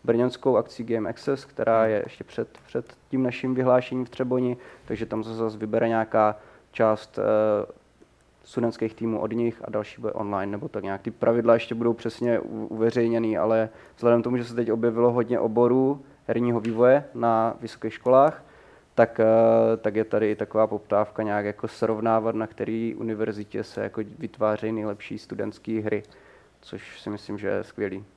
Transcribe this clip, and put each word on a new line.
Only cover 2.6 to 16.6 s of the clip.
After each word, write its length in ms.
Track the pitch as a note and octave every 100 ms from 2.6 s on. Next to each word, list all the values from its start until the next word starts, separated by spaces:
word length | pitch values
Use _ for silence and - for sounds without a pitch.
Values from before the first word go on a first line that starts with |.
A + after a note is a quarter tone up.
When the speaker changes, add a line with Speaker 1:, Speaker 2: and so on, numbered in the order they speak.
| -
Speaker 1:
před 260 | - - - _
tím 120 | C3
naším 320 | B2+ A#2 C3
vyhlášením 500 | B2+ B2+ B2+ B2 B2+
v 40 | B2
Třeboni, 460 | - B2+ B2+ B2+ B2+ - -
takže 220 | - A2 A2+
tam 180 | A2
se 100 | A2
zase 240 | A2+ A2+ G#2+
vybere 300 | A2 A#2 A#2
nějaká 480 | A2+ A2 A2+ G#2+ G#2 - - _
část, 460 | - A2 G#2+ - -
eh, 540 | G#2 G#2+ G#2+ G#2 - - _ _ _ _ _ _
studentských 500 | - - A#2 - A2+
týmů 260 | - A2+ A2
od 120 | A2
nich 300 | A2+ A#2 A#2
a 60 | -
další 300 | G#2+ G#2+ -
bude 120 | A2+
online, 400 | - G#2 G2+ G2
nebo 160 | G2+ G2+
tak 160 | G#2
nějak. 180 | G2 G2
Ty 80 | -
pravidla 440 | - A2+ A#2 A#2
ještě 200 | A#2 -
budou 180 | A#2 A#2
přesně 480 | A2+ A2+ - A#2+ A#2
u-, 260 | - A2 G#2+
uveřejněný, 720 | A2 A#2 B2 A#2 A2+ A2+ G2
ale 300 | G#2 A2+ A2 - - _
vzhledem 240 | A#2+ A#2
k 40 |
tomu, 120 | A2+ B2
že 80 |
se 100 | A#2+
teď 180 | A#2+ A2+
objevilo 400 | A2+ A#2 A2+ A#2+
hodně 260 | A#2+ A2+ B2
oborů 640 | A2+ A2 A#2+ C3 C3 C#3+ - - -
herního 340 | A#2 A#2+ A#2